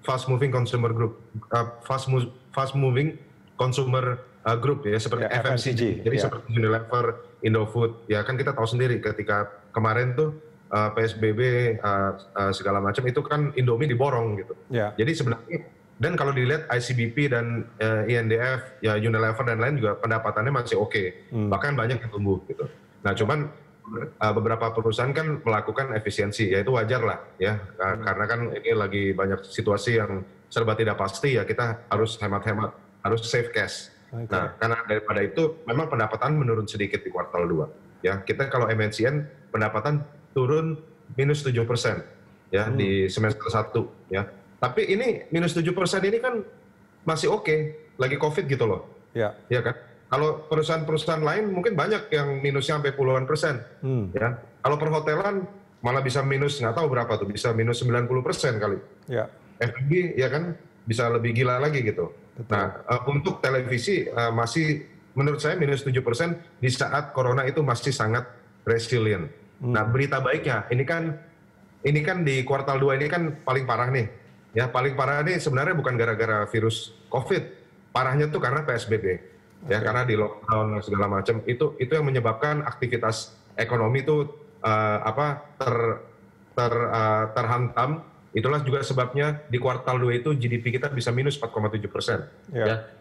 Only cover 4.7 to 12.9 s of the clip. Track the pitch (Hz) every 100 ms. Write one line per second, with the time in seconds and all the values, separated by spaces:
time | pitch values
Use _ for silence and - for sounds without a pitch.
4.7 | 143 101 107 110 117 110 120 120 123 131
5.7 | 117 117 90 113 110 101 - - 113 110
6.7 | 113 113 123 117 113 - - 110 110 107
7.7 | 120 117 113 - 104 104 127 104 - 110
8.7 | 120 127 113 107 104 104 104 104 - -
9.7 | 113 110 113 127 123 156 147 - - -
10.7 | 104 107 113 113 107 110 107 127 123 120
11.7 | 107 104 98 98 95 - 101 98 95 98
12.7 | 98 98